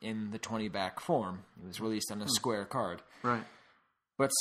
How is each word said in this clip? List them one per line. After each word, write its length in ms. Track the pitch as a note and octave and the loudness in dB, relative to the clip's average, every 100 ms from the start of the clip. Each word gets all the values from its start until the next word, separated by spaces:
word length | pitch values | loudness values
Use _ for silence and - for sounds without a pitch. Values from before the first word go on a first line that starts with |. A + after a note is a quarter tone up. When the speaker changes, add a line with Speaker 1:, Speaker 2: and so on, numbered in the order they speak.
Speaker 1:
in 300 | A2 A2 G#2+ | -4 -2 -2
the 60 | A2 | -4
twenty 300 | - A2 G#2+ | -2 -2 0
back 300 | G2 F#2 - | 0 -2 -2
form. 440 | - D3 F#2+ F#2 - - | 2 2 2 -4 -10 -14
It 60 | F2+ | -10
was 140 | F2+ | -4
released 300 | A2 G#2+ - | 0 0 -2
on 100 | G#2 | -4
a 40 | G#2 | 0
Speaker 2:
Hmm. 40 | |
Speaker 1:
square 360 | A#2+ B2+ G#2+ G2 | 2 2 0 0
card. 360 | C3 G2 F2 - - | -2 -2 -4 -10 -2
Speaker 2:
Right. 200 | B2 A#2 - - - _ _ _ _ - | 2 2 -2 -14 -20 _ _ _ _ 2
Speaker 1:
But 120 | C3+ - | 4 6